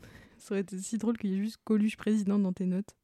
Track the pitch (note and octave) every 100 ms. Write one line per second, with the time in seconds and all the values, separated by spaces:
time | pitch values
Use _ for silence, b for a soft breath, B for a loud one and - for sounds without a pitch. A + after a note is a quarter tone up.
0 | B B B B - G3+ F3 F#3 G3 A3
1 | A3+ A#3 G3 F#3+ A3 - - G#3+ A3 -
2 | G#3 G#3+ G3 G3+ F#3+ F#3 F#3 F#3 - -